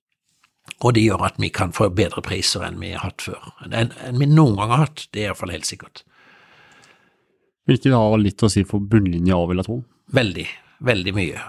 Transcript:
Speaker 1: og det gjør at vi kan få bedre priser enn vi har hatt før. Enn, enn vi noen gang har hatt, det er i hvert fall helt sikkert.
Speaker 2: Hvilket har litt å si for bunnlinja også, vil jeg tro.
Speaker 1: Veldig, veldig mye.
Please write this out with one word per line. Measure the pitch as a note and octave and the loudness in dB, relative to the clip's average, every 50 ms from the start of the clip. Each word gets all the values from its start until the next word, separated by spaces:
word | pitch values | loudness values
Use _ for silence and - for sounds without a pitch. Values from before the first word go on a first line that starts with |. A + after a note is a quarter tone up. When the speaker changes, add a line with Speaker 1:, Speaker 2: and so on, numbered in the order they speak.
| _ _ _ _ _ _ _ _ _ _ _ _ _ - - - - | _ _ _ _ _ _ _ _ _ _ _ _ _ -20 -8 -2 0
Speaker 1:
og | A#2+ B2 | 2 4
det | A2 A2 A2 | 4 4 4
gjør | G2 - F#2 | 2 0 -2
at | F#2 - - | -4 -4 -4
vi | G#2+ E2+ - | -6 -4 -4
kan | - G2 F2 - | -4 -4 -4 -2
få | - A2 F#2+ F2+ | 0 0 0 0
bedre | F#2+ G2 - - - - | 0 -2 -2 -4 -8 -8
priser | - G2 F#2 F2 - - F#2+ F2 E2+ | -6 -6 -4 -2 -2 -4 -4 -6 -8
enn | F2 F2+ | -10 -10
vi | F2+ F2+ F2 | -10 -10 -10
har | F2+ - F#2 | -8 -8 -10
hatt | - - - | -10 -10 -12
før. | - - - - - - - - | -12 -12 -14 -16 -18 -20 -20 -12
Enn, | - - A2+ A#2 A#2 | -6 -4 -2 -2 -4
enn | - - - B2+ B2 B2+ | -4 -8 -10 -6 -2 0
vi | D3 C#3+ | 4 6
noen | D3+ D#3 D#3 B2+ G#2 F#2+ | 6 6 6 6 4 2
gang | G#2 A2 A#2+ | 0 0 2
har | C#3+ D#3 | 2 2
hatt, | - - - - - | 0 -2 -8 -16 -10
det | - G#2 G#2+ | -8 -6 -4
er | G2 | -4
i | |
hvert | F#2 - | -6 -6
fall | - F2+ E2+ | -8 -8 -8
helt | E2+ - - | -8 -8 -8
sikkert. | - - - - - - - _ _ _ _ _ - _ _ _ _ _ _ _ _ _ - - _ _ _ _ _ _ _ _ _ _ _ _ _ _ _ | -10 -12 -16 -20 -20 -20 -20 _ _ _ _ _ -20 _ _ _ _ _ _ _ _ _ -20 -20 _ _ _ _ _ _ _ _ _ _ _ _ _ _ _
Speaker 2:
Hvilket | - C3+ A#2 - C3+ C3 | 0 2 2 2 2 4
har | A#2 A2 G#2+ A2 A2 | 4 4 4 4 4
litt | G#2 G2 - - A#2 | 2 2 2 2 2
å | G#2+ | 2
si | - G#2 F#2+ - | 4 2 0 0
for | - G2+ G2+ | -2 -4 0
bunnlinja | G2+ A2+ A2 G2+ F2+ E2+ E2+ F2 F#2 F#2 F2+ | 2 2 2 4 2 0 0 2 2 2 2
også, | E2+ E2+ | 2 0
vil | F2+ F#2 | -2 -2
jeg | F#2+ - | -4 -4
tro. | A2+ B2+ B2 - _ _ _ _ - C3 | -6 -8 -10 -12 _ _ _ _ -2 0
Speaker 1:
Veldig, | A#2+ G2 E2 F2 - - - - _ _ _ - D3+ B2+ | 0 0 -2 -6 -8 -10 -12 -16 _ _ _ -6 -2 -2
veldig | A2+ F#2+ F2 G2 F#2+ | 0 0 -2 -2 -2
mye. | G#2 F2+ D2+ C#2 - - | -2 -2 -2 -4 -8 -12